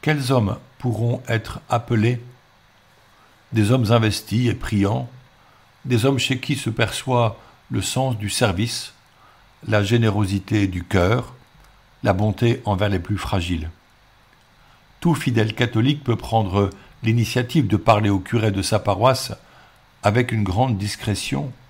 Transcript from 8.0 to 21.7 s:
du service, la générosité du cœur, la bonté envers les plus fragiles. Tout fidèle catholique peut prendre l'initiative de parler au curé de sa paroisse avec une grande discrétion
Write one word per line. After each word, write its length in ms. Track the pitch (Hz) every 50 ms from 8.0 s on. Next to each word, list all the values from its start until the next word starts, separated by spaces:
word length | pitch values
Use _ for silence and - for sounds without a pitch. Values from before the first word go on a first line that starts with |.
| 131 131 123 104
du 120 | 104 101
service, 640 | - - 123 107 92 90 110 120 - - - - - _ _ _ _ _ - - - _ _ _ _ _ -
la 160 | - 110 107
générosité 840 | 101 98 117 120 117 110 98 104 104 95 98 98 92 - 110 107 101 95
du 160 | 87 90 85
cœur, 500 | - - 95 87 92 110 - - - - - - _ _ - - - - _ _ _ _ _ -
la 80 | -
bonté 500 | 98 90 104 107 101 - 120 117 117 117 -
envers 240 | 104 101 90 104 104
les 100 | 98 92
plus 180 | 85 - 107 92
fragiles. 520 | - - - 95 85 87 90 82 80 82 - _ _ _ _ _ _ _ _ _ _ _ _ _ _ _ _ _ _ _ - _ _ _ _ _
Tout 160 | - 170 160
fidèle 400 | - - 139 117 110 107 107 110
catholique 480 | - 123 117 - 113 113 135 147 147 -
peut 140 | - 113 101
prendre 520 | - - - 113 107 92 87 101 101 95 98 - - - - -
l'initiative 680 | - 113 113 120 113 - - 127 123 120 - 160 135 95
de 100 | 104 98
parler 320 | - - 110 104 107 101
au 100 | 101 98
curé 320 | 95 - - 120 107 110
de 100 | 95 98
sa 180 | 90 - - 104
paroisse 520 | - - 98 92 107 131 131 127 - - - - - - - - - - _ _ _ _ _ _ -
avec 280 | 104 104 123 123 120
une 120 | 113 110 104
grande 340 | 95 92 98 131 131 113 95
discrétion 760 | 101 101 - - - 110 101 - - - 139 139 147 135 113 - - _